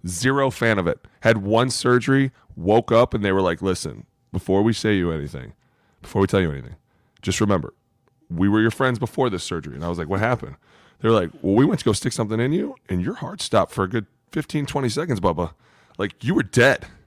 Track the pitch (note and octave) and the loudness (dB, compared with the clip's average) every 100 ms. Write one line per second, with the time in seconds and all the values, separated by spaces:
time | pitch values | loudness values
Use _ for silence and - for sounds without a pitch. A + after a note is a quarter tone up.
0 | F2 F2 B2+ C#3 C3+ - A#2 G2+ E2+ - | -8 -2 0 2 0 0 0 2 0 -4
1 | - _ A2+ A2 G2 A2 B2+ - B2+ B2 | -10 _ 2 2 2 2 2 0 2 2
2 | A#2 C3+ C3 _ _ - F2 A2 - A2 | 2 0 0 _ _ -6 2 2 4 4
3 | B2+ A#2 G2+ F#2+ F2+ E2+ F#2+ F2+ D#2 A1 | 4 2 0 2 0 0 -2 -2 -6 -12
4 | - _ _ F#2 - F#2+ A2 A2 A2+ G2+ | -20 _ _ -8 0 2 2 2 0 2
5 | F2 D#2+ D2 C#2 A#1+ - _ _ _ _ | 0 -4 -8 -12 -16 -20 _ _ _ _
6 | - - G2 G2+ F2 C#2 A#1+ - _ _ | -6 0 2 2 0 -4 -12 -20 _ _
7 | _ _ - - G#2+ F#2+ - _ _ _ | _ _ -6 0 2 2 -2 _ _ _
8 | _ _ _ E2 G2 G#2+ A2 - C3 A#2 | _ _ _ 0 2 4 2 2 -2 0
9 | B2 - B2+ F2+ - E2+ C#2+ C2 E2+ F2 | -6 -2 -2 -2 -6 -8 -10 -8 -6 -6
10 | D#2 F#2+ A2+ B2 - C3+ _ _ _ _ | -4 -2 0 -2 -6 -18 _ _ _ _
11 | A2+ A2+ E2+ - F#2 G#2 D3 G3+ A#2+ G2+ | 2 2 0 -4 2 4 4 2 0 0
12 | - - G#2+ A2 B2+ E3+ A3 C4 - F2+ | -4 -4 -4 -2 0 -2 -4 -10 -6 -4
13 | F#2 A3+ - F#3+ - G#2+ E2+ - F#2+ A#2 | -4 -6 -12 -10 0 0 0 -2 -2 -2
14 | F#2 _ _ D#3 - D3+ C#3 D3 B2+ C3 | -6 _ _ -8 -4 -6 -4 -2 -2 -4
15 | E3+ A2 F2+ D#2+ E2+ - _ _ _ - | -4 0 0 0 -6 -8 _ _ _ -6
16 | G2+ - A#2+ F3 G2+ A#2+ B2+ - - - | -6 -6 -2 -2 0 4 4 4 -6 -20